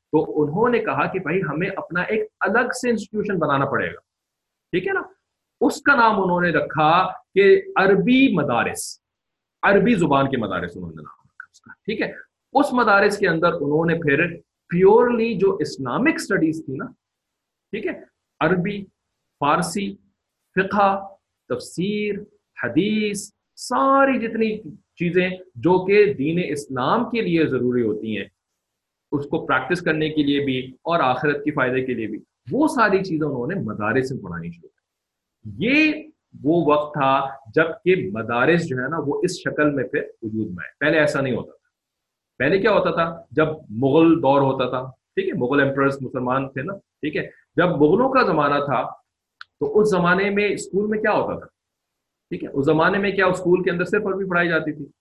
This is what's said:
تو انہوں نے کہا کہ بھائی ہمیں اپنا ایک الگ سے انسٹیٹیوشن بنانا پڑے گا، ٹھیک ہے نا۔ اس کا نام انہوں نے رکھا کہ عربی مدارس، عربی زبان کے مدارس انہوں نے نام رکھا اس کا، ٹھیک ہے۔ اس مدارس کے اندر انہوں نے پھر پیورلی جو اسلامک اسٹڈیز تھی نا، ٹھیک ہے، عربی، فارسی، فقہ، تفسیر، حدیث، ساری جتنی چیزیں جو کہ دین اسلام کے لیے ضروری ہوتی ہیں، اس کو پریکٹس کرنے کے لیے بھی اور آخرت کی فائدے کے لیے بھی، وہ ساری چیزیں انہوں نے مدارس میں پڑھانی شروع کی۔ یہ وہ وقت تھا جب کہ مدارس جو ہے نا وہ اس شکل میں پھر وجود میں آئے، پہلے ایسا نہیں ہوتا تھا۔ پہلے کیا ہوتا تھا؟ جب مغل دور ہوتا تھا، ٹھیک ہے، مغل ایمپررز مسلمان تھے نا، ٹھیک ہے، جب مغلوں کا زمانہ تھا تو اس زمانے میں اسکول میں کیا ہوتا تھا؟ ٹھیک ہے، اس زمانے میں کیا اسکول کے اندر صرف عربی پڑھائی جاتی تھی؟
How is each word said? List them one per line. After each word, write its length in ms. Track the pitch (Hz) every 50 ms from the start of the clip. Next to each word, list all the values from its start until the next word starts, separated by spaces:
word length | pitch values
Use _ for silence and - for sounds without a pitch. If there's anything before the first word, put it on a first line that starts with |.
| _ _ -
تو 300 | 156 151 - - 151 151
انہوں 260 | 143 147 202 233 247
نے 100 | 240 220
کہا 280 | - 147 135 139 160
کہ 120 | 175 - 185
بھائی 240 | - 143 170 190 175
ہمیں 260 | 147 139 156 185 196 -
اپنا 260 | 156 - - 165 175 180
ایک 260 | - 214 214 214 - _ -
الگ 300 | 175 190 208 240 247 - - - -
سے 80 | 247
انسٹیٹیوشن 480 | 240 214 208 - - 214 196 202 196 170
بنانا 260 | 156 143 139 135 139
پڑے 220 | 139 127 104 95
گا، 140 | 85 82 - _ _ _ _ _ _ _ _ _ _ _ _ _ _
ٹھیک 180 | - 185 - 392
ہے 40 | 381
نا۔ 100 | 370 - - _ _ _ _ _ _ _ _ _ -
اس 220 | - 294 - - -
کا 140 | 285 277
نام 260 | 240 233 220 208 196 190
انہوں 180 | 180 175 175
نے 100 | 175 175
رکھا 580 | 156 147 - - - 151 156 156 165 180 185 180 - - _ _ -
کہ 280 | 185 202 196 196 190 - - -
عربی 600 | - 190 196 202 180 175 240 254 262 269 254 202
مدارس، 640 | 160 139 135 120 113 104 90 82 - - - - - _ _ _ _ _ _ _ _ _ _ _ _ -
عربی 320 | 190 202 202 185 233 240
زبان 360 | 175 165 147 139 139 135 131
کے 60 | 131
مدارس 360 | 120 107 92 92 87 85 87 -
انہوں 140 | 95 90 82
نے 60 | 80
نام 260 | 78 76 71 73 _ _
رکھا 240 | _ _ - - _ _
اس 80 | _
کا، 120 | _ - -
ٹھیک 280 | _ - - 220 214
ہے۔ 120 | 247 139 - - - _ _ _ _ _ -
اس 200 | 277 285 - 247
مدارس 460 | 247 233 214 202 196 208 202 196 -
کے 100 | 196 180
اندر 240 | 165 160 165 170 165
انہوں 340 | - 139 143 147 160 165
نے 80 | 165 160
پھر 420 | 165 165 147 139 147 170 170 165 - - _ _ _ _ -
پیورلی 640 | 170 175 190 196 214 240 247 240 240 220 226 233 226
جو 220 | 170 190 196 -
اسلامک 580 | - 151 147 - - 135 123 127 165 247 320 330
اسٹڈیز 480 | - - - 202 165 160 160 156 160 -
تھی 100 | 139 131
نا، 80 | 151 220 269 - _ _ _ _ _ _ _ _ _ _ _ _ _ _ _
ٹھیک 160 | - 220 -
ہے، 60 | 359 - - - - _ _ _ _ _ -
عربی، 440 | 147 165 190 175 165 208 208 202 196 - _ _ _ _ _ _ _ _ _ -
فارسی، 560 | 143 143 156 165 170 - - 208 196 196 196 - _ _ _ _ _ _ _ _ _ _ -
فقہ، 540 | 185 190 190 196 208 202 196 196 196 - - - _ _ _ _ _ _ -
تفسیر، 640 | 127 - - - - 160 180 208 214 208 208 208 202 190 - - _ _ _ _ _ - -
حدیث، 680 | 120 - 151 190 214 214 214 214 208 202 202 - - _ _ _ _ _
ساری 640 | - - - 247 262 269 269 269 269 269 277 254 214
جتنی 400 | 226 226 226 226 220 220 190 - - 151
چیزیں 600 | - - _ _ _ - 175 175 165 185 180 185 185 - - _ -
جو 320 | 117 117 165 185 175 175
کہ 260 | 190 196 208 208 196 139
دین 260 | - 135 156 165 175 - -
اسلام 600 | 151 143 - - 131 127 127 151 190 233 240 -
کے 100 | 240 233
لیے 260 | 202 175 165 165 156
ضروری 360 | 127 131 123 120 123 123 123 117
ہوتی 360 | 104 107 107 110 110 107 98
ہیں، 60 | 95 95 _ _ _ _ _ _ _ _ _ _ _ _ _ _ _ - -
اس 140 | 147 143
کو 200 | - - 156 -
پریکٹس 340 | - 135 127 131 - 180 170
کرنے 280 | - 170 156 156 156 156
کے 120 | 151 156 147
لیے 220 | 143 143 143 143
بھی 280 | 135 131 127 127 127 - _ -
اور 180 | 160 170 165
آخرت 440 | 139 127 127 - 151 147 143 143 -
کی 60 | 151
فائدے 340 | 147 147 127 127 127 131 131
کے 100 | 131 123
لیے 120 | 113 110
بھی، 120 | 104 107 - - _ _ _ _ 120 156
وہ 160 | 254 311 302
ساری 360 | - 254 220 208 196 190 170
چیزیں 220 | - 160 151 156
انہوں 200 | 147 135 123 120
نے 80 | 139 196
مدارس 580 | - 110 107 104 - 104 107 117 135 131 131 135
میں 100 | 107 98
پڑھانی 280 | 87 85 82 82 85
شروع 180 | 85 - - -
کی۔ 100 | _ _ _ _ _ _ _ _ _ _ _ _ _ _ - 107 95 113 175
یہ 260 | 240 277 302 311 311 302 302 - - _ _ _ _ - 117 117
وہ 300 | 143 165 175 156 147 147
وقت 220 | 147 147 - -
تھا 320 | 151 135 135 135 139 135 135 - - - 107 107
جب 100 | 156 165 170 165 - -
کہ 260 | 175 190 170 - 95 101
مدارس 560 | 110 110 107 117 120 131 147 175 165 - 127
جو 80 | 127
ہے 120 | 127 127 139
نا 80 | 160 165 135
وہ 140 | 139 - - 175
اس 180 | 180 - -
شکل 300 | - 143 - 156 151 147
میں 140 | 143 139 120
پھر 160 | - - 147 - - - _ -
وجود 240 | 110 110 110 104
میں 180 | 90 87 87 71
آئے، 80 | - - -
پہلے 200 | 139 151 165 156
ایسا 200 | 151 143 - 143
نہیں 160 | 135 127 117
ہوتا 140 | 90 - -
تھا۔ 80 | - _ _ _ _ _ _ _ _ _ _ _ _ _ _ _ _ -
پہلے 200 | 123 147 185 196
کیا 120 | 196 226
ہوتا 200 | 202 - - 170
تھا؟ 320 | - 170 165 165 - - - _
جب 160 | - 147 156 156 156 - - -
مغل 520 | 107 113 135 135 135 160 165 165 160 139 131
دور 180 | 135 139 139
ہوتا 280 | 139 135 127 - 123 123
تھا، 220 | 127 127 135 135
ٹھیک 380 | - _ _ _ - 190 - -
ہے، 40 | 262
مغل 280 | 156 123 123 139 143
ایمپررز 380 | 135 131 135 139 135 139 135 -
مسلمان 480 | 131 117 - 127 123 123 127 135 135 135
تھے 140 | - 135 131
نا، 100 | 190 196
ٹھیک 440 | 196 _ _ _ _ - 151 147
ہے، 120 | 180 147 - - _ _ _ -
جب 120 | 147 170 175
مغلوں 400 | 160 143 151 151 185 220 254 269
کا 140 | 262 262 233
زمانہ 420 | 202 165 151 147 139 143 143 139
تھا 180 | 143 127 120 135 - - - _ _ _ _ _ _ _ - - _ _ -
تو 200 | - 214 - 214
اس 100 | 208 -
زمانے 400 | 185 180 170 175 180 185 196 208
میں 180 | 202 202 208 202
اسکول 380 | 170 - - - - 196 208
میں 120 | 214 220 214
کیا 140 | 226 220 196
ہوتا 260 | 147 117 95 87 87
تھا؟ 80 | - - _ _ _ _ _ _ _ _ _ _ _ _ _ _ _ -
ٹھیک 160 | 175 - -
ہے، 40 | -
اس 180 | - 143 139
زمانے 320 | 156 156 156 165 180 196 196
میں 120 | 196 202
کیا 160 | 185 196 190
اسکول 360 | 180 175 - - 170 180 185 180
کے 80 | 185
اندر 140 | 175 170 180
صرف 220 | 175 214 208 214
عربی 180 | 196 190 190 196
پڑھائی 240 | 190 175 175 175 170
جاتی 240 | 165 156 156 156 147
تھی؟ 120 | 147 139 - _ _